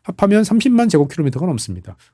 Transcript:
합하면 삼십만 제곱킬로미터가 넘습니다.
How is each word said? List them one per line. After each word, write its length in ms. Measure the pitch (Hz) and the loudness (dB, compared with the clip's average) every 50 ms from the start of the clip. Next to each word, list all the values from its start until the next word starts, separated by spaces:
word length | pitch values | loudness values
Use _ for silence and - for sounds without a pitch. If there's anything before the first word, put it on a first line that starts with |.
| _ | _
합하면 420 | - 185 - 202 196 208 214 220 | -14 -4 0 2 2 4 2 2
삼십만 420 | - 220 226 - 269 240 233 240 220 | 2 0 0 2 2 2 2 2 2
제곱킬로미터가 580 | 165 147 143 139 - 170 151 135 - 123 175 | 2 2 0 0 -2 -4 -4 -2 -2 -4 -4
넘습니다. 520 | 180 139 113 - - 90 87 - 92 - _ _ _ | -4 -4 -4 -6 -8 -12 -12 -12 -16 -20 _ _ _